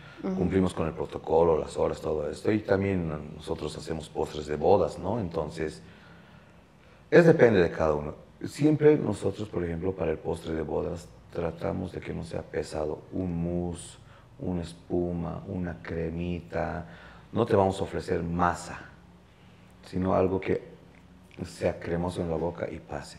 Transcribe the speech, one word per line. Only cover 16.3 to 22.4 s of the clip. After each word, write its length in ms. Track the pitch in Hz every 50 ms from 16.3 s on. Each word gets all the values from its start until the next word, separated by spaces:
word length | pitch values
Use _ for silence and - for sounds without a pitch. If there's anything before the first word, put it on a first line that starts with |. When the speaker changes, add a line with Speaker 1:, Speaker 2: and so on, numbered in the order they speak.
| 87 87 80 - - 82 82 82 82 82 85 - - - - - - - - - -
Speaker 2:
No 120 | 104 117
te 100 | 117 113
vamos 240 | 101 98 95 92 -
a 40 | -
ofrecer 380 | 82 - 85 80 87 92 85 85
masa, 560 | 85 85 87 87 87 85 - - - - - - - - - - - - - - - - - - - - - - - - - - -
sino 240 | - 95 90 92 92
algo 260 | 92 92 92 92 95
que 220 | - - 92 - - - - - - - - - - - - - - - - - 90
sea 340 | 87 - - - 92 82 -
cremoso 420 | - - 85 85 87 90 85 92
en 80 | 90 85
la 60 | 80
boca 300 | 78